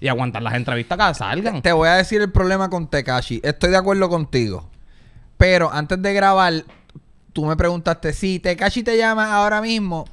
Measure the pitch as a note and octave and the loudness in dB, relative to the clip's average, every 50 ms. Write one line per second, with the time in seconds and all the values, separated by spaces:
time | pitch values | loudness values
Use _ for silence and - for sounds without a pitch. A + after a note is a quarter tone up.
0 | - C3+ B2+ A#2+ B2+ B2 A2+ G#2+ A#2 C3 A#2 B2 B2 - B2+ A#2+ A#2 - F3 F3+ | -4 -2 -2 0 -2 -2 -4 -4 -4 -2 -2 -2 -2 -2 -4 -4 -4 -4 0 0
1 | G#3+ F#3+ D#3 - A2 F#2+ A#2+ E3 G#3 A3+ G#3+ C#3+ - F3 F3 D#3+ D#3+ E3 F3 F#3 | 2 0 0 -2 -4 -4 -4 -4 -4 -4 -4 -4 -2 0 2 2 4 4 4 4
2 | F#3 - A3 G#3 G#3 G3 - - F#3+ F#3 F#3+ F#3+ F#3+ F#3 F#3 F3 E3 - - C#3+ | 2 2 0 0 0 2 2 2 2 2 0 0 -2 -2 -4 -6 -4 -4 -4 -4
3 | B2+ C3+ B2+ B2+ - - A#2+ A2 - D3 D3 - - F3 F#3 F#3 F#3 G3 G3 G3 | -2 -2 -2 -2 -2 -4 -6 -4 -4 -4 -2 0 0 2 2 2 2 2 2 2
4 | F#3+ F3 F3 E3 D#3 - - B2+ A#2 G#2+ F#2+ F2 E2 - - - - - - - | 2 0 0 -2 -2 -2 0 0 0 0 -4 -6 -10 -14 -20 -20 -20 -20 -20 -20
5 | - - - - - - - - F#3+ F#3 F#3 F3 E3+ D#3 - D3 D3+ D3 F#3 F#3 | -20 -20 -20 -20 -20 -20 0 2 4 4 6 4 2 0 -2 -4 -4 -4 -4 -2
6 | F#3 G3+ G3 G3+ G3 G3 G3 F#3+ F#3 F3 E3 D#3+ D#3 - - - _ - - - | -2 0 0 2 4 4 4 4 4 2 2 -2 -6 -10 -16 -20 _ -20 -20 -20
7 | - _ - _ _ - - - D3 D3+ D#3+ D#3+ F3 E3+ F3 F3 D#3+ F3 E3 - | -20 _ -20 _ _ -10 -8 -4 -2 0 0 2 2 0 0 0 -2 -2 -2 -2
8 | - D#3+ C#3+ - - F#3+ F#3 F3 - F#3 F3 E3+ F#3+ G3+ - B3+ A3 A#3+ A3+ A3+ | -2 -4 -4 -2 -2 -2 -2 -2 -2 -2 -2 0 0 0 0 -2 -2 0 0 2
9 | A3+ A3 A3 G#3+ G#3+ G#3+ G#3 G#3 G3+ G#3 G#3+ G#3+ A3 A3+ A3+ A3 G#3 F#3 E3+ D#3+ | 2 2 0 0 0 0 2 2 2 2 0 0 0 -2 -2 -2 -2 -4 -4 -6
10 | D#3 - | -8 -6